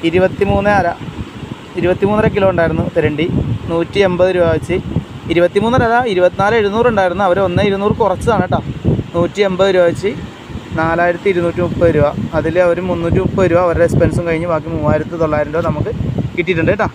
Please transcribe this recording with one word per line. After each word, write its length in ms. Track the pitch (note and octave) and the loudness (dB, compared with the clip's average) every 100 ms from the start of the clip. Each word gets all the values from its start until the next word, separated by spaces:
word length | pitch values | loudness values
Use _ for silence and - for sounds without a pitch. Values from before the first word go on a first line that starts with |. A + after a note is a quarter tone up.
| E3 | 0
ഇരുപത്തിമൂന്ന് 600 | E3+ F#3 - G3+ G3+ G3+ G3+ | 2 2 2 0 2 2 2
അര, 100 | E3+ E3 - - - - - - - - | 0 -4 -10 -10 -12 -12 -14 -14 -10 -4
ഇരുപത്തിമൂന്നര 480 | E3+ F3+ G3 G#3+ G#3+ | -2 0 0 2 2
കിലോ 120 | G3+ F#3+ | 2 2
ഉണ്ടായിരുന്നു 320 | F3 E3 D#3+ - | 2 0 0 -2
തിരണ്ടി, 320 | - D3+ D3+ E3+ - - - - | 0 0 0 -2 0 -2 -4 -4
നൂറ്റി 280 | E3+ E3+ G3+ G3 | -4 -2 0 0
എൺപത് 240 | F3 F#3 F3+ | 4 2 4
രൂപ 100 | E3 | 2
വെച്ച്. 220 | D#3+ - F3+ - - - - - | 0 -2 -4 -2 -6 -6 -14 -2
ഇരുപത്തിമൂന്നര 520 | E3 F3 G3 G#3+ B3+ A#3+ | 2 2 2 2 2 2
അല്ല, 100 | A#3 B3 | 2 2
ഇരുപത്തിനാല് 420 | F3+ F3+ F3+ G3 A3+ | 2 2 2 0 2
എഴുന്നൂറ് 280 | G3+ G#3 B3 | 0 2 2
ഉണ്ടായിരുന്നു, 320 | G#3+ F#3 F3 G3 | 2 0 2 0
അവർ 100 | F3 F#3+ | 2 0
ഒന്ന് 160 | F3 G#3 | 2 0
എഴുന്നൂറ് 240 | G3 G3+ A3 | 0 0 0
കുറച്ചതാണ് 440 | G#3+ F3+ A#3+ G#3+ F3+ | 0 0 0 0 0
കേട്ടോ. 140 | F3 - - - - - E3+ | -2 -4 -6 -2 -2 -2 -2
നൂറ്റി 260 | E3+ F3+ G3 | -2 0 -2
എൺപത് 220 | F3+ G3 F#3 | 2 2 4
രൂപ 80 | E3+ | 2
വെച്ച് 220 | D#3 G3 - - - - - - D3+ | 2 -4 -6 -12 -16 -14 -14 -8 -2
നാലായിരത്തി 480 | D#3+ E3 F3 F3 G#3 | 0 2 2 0 0
ഇരുന്നൂറ്റി 280 | F3 E3+ E3+ F3 | 0 0 -2 -2
മുപ്പത് 260 | - E3+ D3+ | 2 2 4
രൂപ, 100 | C#3+ - - D#3+ | 2 0 -4 -2
അതിൽ 180 | D#3 E3 F3+ | 0 2 2
അവർ 140 | E3+ F3+ | 2 -2
മുന്നൂറ്റി 300 | F3 E3+ E3 F#3 | -2 0 0 0
മുപ്പത് 220 | - F#3 | 2 2
രൂപ 80 | E3 F3+ | 2 2
അവരുടെ 200 | D#3+ E3+ | 2 2
എക്സ്പെൻസും 380 | - E3 D#3+ E3+ | 4 2 0 -2
കഴിഞ്ഞ് 180 | E3 E3+ | -2 -2
ബാക്കി 140 | D#3+ D#3 D#3+ | -2 -2 -2
മൂവായിരത്തി 400 | D3+ D#3 D#3 E3+ | 0 0 0 -2
തൊള്ളായിരം 300 | D#3+ D3+ D3 | 0 0 0
രൂപ 80 | D#3 E3 | -2 -2
നമുക്ക് 220 | D3+ G3+ A#3 - - - - | -2 -2 -4 -4 -4 -4 -4
കിട്ടിയിട്ടുണ്ട് 360 | E3+ E3+ D#3 | -2 0 2
കേട്ടോ. 140 | G#3 F#3+ | 2 0